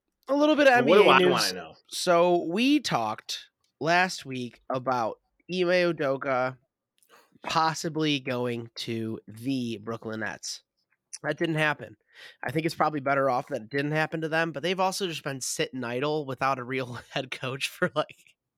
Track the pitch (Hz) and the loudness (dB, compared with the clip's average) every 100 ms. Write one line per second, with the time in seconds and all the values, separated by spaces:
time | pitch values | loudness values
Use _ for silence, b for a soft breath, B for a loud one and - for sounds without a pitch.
0 | _ _ - 285 302 294 277 240 147 196 | _ _ -2 2 4 6 6 6 6 8
1 | 175 113 90 - - 87 - - - - | 8 8 6 4 0 -6 -12 -18 -12 -4
2 | 180 170 180 175 165 190 262 294 - 135 | 2 4 6 4 0 0 2 2 2 -2
3 | 107 110 - - - _ _ - 147 175 | -2 -4 -10 -12 -14 _ _ -6 2 2
4 | 185 - 139 127 120 - - 131 127 123 | 2 -2 -10 -8 -8 -12 -6 -4 -2 -2
5 | 110 - _ _ - 180 175 180 175 160 | -2 -4 _ _ -8 -2 2 2 2 0
6 | 139 135 139 127 127 131 _ _ _ _ | -2 -2 -2 0 -2 -4 _ _ _ _
7 | _ b b _ - 165 160 151 170 151 | _ b b _ -4 0 0 0 -6 -2
8 | 156 143 131 123 123 117 117 - - 113 | 0 0 -2 -4 -2 -4 -8 -10 -6 -4
9 | 110 110 - 110 123 135 117 104 110 113 | -4 -8 -12 -10 -4 -4 -4 -6 -8 -10
10 | 113 110 104 78 - - _ _ _ _ | -8 -6 -8 -8 -12 -12 _ _ _ _
11 | _ - 143 151 165 156 156 143 107 - | _ -10 -6 -2 0 0 0 -2 -8 -18
12 | b b b b - 147 160 - 156 151 | b b b b -4 -2 -2 0 0 0
13 | 131 139 135 123 143 131 107 139 143 156 | 0 2 2 0 -2 -8 -6 -4 -2 0
14 | 156 160 160 160 165 143 165 190 190 180 | -2 -2 -2 -2 -2 -2 -4 0 0 0
15 | 190 147 151 135 - - 156 131 120 123 | -6 -6 -6 -6 -6 -4 -4 -4 -6 -2
16 | 147 156 135 127 135 131 120 131 123 117 | -2 -2 -4 -2 0 0 -2 -4 -6 -8
17 | - 151 131 - 127 135 - - 180 151 | -8 -8 -6 -8 -8 -6 -6 -2 -2 -2
18 | - - _ _ _ | -4 -8 _ _ _